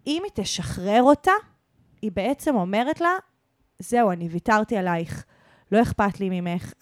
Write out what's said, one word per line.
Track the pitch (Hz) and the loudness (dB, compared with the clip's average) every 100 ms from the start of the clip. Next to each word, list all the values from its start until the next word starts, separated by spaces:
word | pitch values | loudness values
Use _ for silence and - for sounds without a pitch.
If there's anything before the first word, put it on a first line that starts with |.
| - | -6
היא | 320 403 | -6 -6
תשחרר | - - - - - 185 226 | -6 -6 -6 -6 -6 2 4
אותה, | 254 294 370 415 - _ _ _ _ - | 6 6 4 0 -2 _ _ _ _ -10
היא | 214 | -8
בעצם | 190 208 277 311 240 | -4 -2 -2 0 0
אומרת | 180 202 254 320 | 0 0 -2 0
לה, | 339 381 - _ _ _ _ - | -2 -2 -8 _ _ _ _ -18
זהו, | 185 240 214 | -2 2 2
אני | 175 170 | 0 -4
ויתרתי | 170 - 214 214 208 | -4 2 2 2 -2
עלייך. | 185 170 165 - - _ _ _ - | 0 -2 -4 -10 -14 _ _ _ 0
לא | 208 | 2
אכפת | 240 - 202 - | 2 2 -2 0
לי | 190 185 | -4 -4
ממך. | 175 175 - - | -4 -6 -8 -4